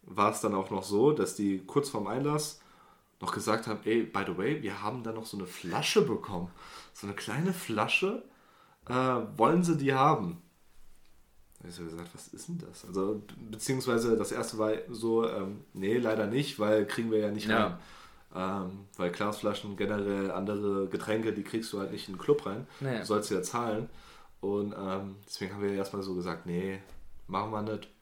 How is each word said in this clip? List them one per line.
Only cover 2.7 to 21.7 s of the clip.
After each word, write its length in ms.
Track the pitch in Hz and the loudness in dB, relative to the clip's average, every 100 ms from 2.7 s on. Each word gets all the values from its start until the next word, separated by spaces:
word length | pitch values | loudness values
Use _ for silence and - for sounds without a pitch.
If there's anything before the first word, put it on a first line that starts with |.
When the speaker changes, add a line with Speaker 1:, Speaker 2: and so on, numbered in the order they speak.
| - - - _ _ | -20 -20 -20 _ _
Speaker 1:
noch 140 | 95 | -6
gesagt 340 | - 107 110 113 | -4 0 0 0
haben, 120 | 104 - | -4 2
ey, 180 | 113 | 2
by 180 | 107 101 98 | 2 -2 -2
the 100 | 85 | 0
way, 240 | 107 151 | 0 -2
wir 200 | 110 98 | -4 -4
haben 220 | 101 127 | -4 -4
da 80 | 113 | -6
noch 140 | 113 113 | -8 -8
so 120 | 101 | -8
eine 100 | 90 | -8
Flasche 560 | - 90 107 151 - | -8 -4 -2 4 6
bekommen. 480 | 143 107 - 92 87 - - - - | 6 2 -2 -6 -6 -10 -18 -18 -18
So 140 | - 101 | -12 -8
eine 80 | 101 | -8
kleine 380 | - 117 180 | -4 -2 0
Flasche, 720 | 175 - 107 117 - 185 233 - - _ - - _ - | -2 -2 0 2 2 2 0 -8 -20 _ -20 -20 _ -2
äh, 60 | 123 131 123 104 104 | 2 4 2 0 4
wollen 280 | 117 170 | 6 8
sie 120 | 175 160 | 6 4
die 160 | 139 | 4
haben? 480 | 135 143 147 90 85 - _ - - - - - - - - - - | 6 8 6 2 -6 -14 _ -20 -20 -18 -20 -20 -20 -20 -20 -20 -20
Da 60 | |
hab 60 | 90 | -18
ich 60 | 87 | -10
so 80 | |
gesagt, 260 | 82 82 87 | -10 -8 -10
was 140 | - - | -14 -16
ist 200 | - - | -14 -8
denn 120 | 170 | -8
das? 260 | - - - | -8 -14 -6
Also, 300 | 92 95 107 - | 0 0 0 -6
be-, 80 | - 110 | -14 -12
beziehungsweise 640 | 107 - 131 127 117 117 110 | -8 -2 0 2 2 4 4
das 160 | 98 | 2
erste 280 | 120 113 110 | -2 -4 0
war 120 | 107 110 - | 2 0 -2
so, 380 | 117 113 113 113 | -4 2 4 2
ähm, 360 | 107 98 101 - | 0 -4 -8 -12
nee, 240 | - 95 120 | -4 0 2
leider 300 | 117 110 107 | 2 0 2
nicht, 320 | 123 143 - | 0 0 0
weil 260 | 104 107 104 | 4 4 4
kriegen 240 | - 113 | 0 2
wir 60 | 110 | 2
ja 120 | 107 | 2
nicht 160 | 104 107 | -2 2
Speaker 2:
Ja. 180 | 113 107 | 4 2
Speaker 1:
rein. 140 | - - - - - - - | 0 -12 -18 -20 -20 -12 -4
Ähm, 440 | 92 98 90 98 98 - | -2 -2 -4 -8 -14 -2
weil 120 | 90 | -2
Glasflaschen, 680 | 85 104 104 107 98 104 98 | 0 -2 0 -2 -2 -6 -2
generell 520 | 101 104 101 101 98 | 0 0 0 0 0
andere 560 | 87 98 104 104 98 95 | 0 -2 0 0 0 0
Getränke, 460 | - - 107 110 | -2 0 0 2
die 100 | 101 | -2
kriegst 300 | 98 113 113 | -2 -4 -2